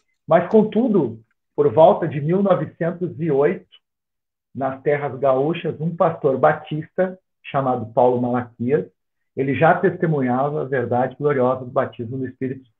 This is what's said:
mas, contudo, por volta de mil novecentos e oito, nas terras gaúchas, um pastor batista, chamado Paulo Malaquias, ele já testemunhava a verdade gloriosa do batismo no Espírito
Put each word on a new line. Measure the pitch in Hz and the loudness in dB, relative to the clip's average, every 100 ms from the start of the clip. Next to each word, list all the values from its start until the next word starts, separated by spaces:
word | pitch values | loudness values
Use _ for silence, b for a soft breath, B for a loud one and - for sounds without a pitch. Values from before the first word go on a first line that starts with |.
| _ _ - | _ _ 2
mas, | 165 175 | 2 4
contudo, | 220 196 208 247 202 127 113 _ _ _ | 2 4 2 2 2 0 -4 _ _ _
por | - 143 | 0 2
volta | 156 170 208 165 | 6 6 6 0
de | 147 | -4
mil | 147 190 | -2 0
novecentos | 196 175 156 - 165 175 175 117 | 2 2 0 -4 -6 -4 -8 -6
e | 160 | -2
oito, | 135 151 190 - _ _ _ _ _ _ _ _ | 2 2 0 -10 _ _ _ _ _ _ _ _
nas | - 131 131 | -8 -6 -4
terras | 156 143 139 113 | -2 -2 -2 -2
gaúchas, | 135 131 143 165 - 117 | 0 2 0 -2 -6 -6
um | 160 | -6
pastor | 165 180 165 147 127 | 0 -2 0 -2 2
batista, | 151 156 - 151 160 - 185 185 _ _ | 2 2 -4 -8 -8 -4 -4 -4 _ _
chamado | - 143 131 123 110 | -8 -4 -2 -4 -4
Paulo | 135 123 123 | 2 4 4
Malaquias, | 123 123 120 - 120 151 185 _ _ _ _ - | 0 -4 -6 -6 -2 -2 -2 _ _ _ _ -6
ele | 135 | -4
já | 127 160 180 | 2 4 4
testemunhava | 185 175 170 151 127 123 143 151 | 0 -2 -2 -2 0 0 -2 -4
a | |
verdade | 139 135 120 120 123 - | -4 -4 -2 -2 -2 -2
gloriosa | 143 131 123 127 | -2 0 0 0
do | 127 | -4
batismo | 135 127 - 117 135 | -4 -4 -6 -10 -8
no | 131 | -8
Espírito | - 131 135 - _ | -8 -8 -8 -16 _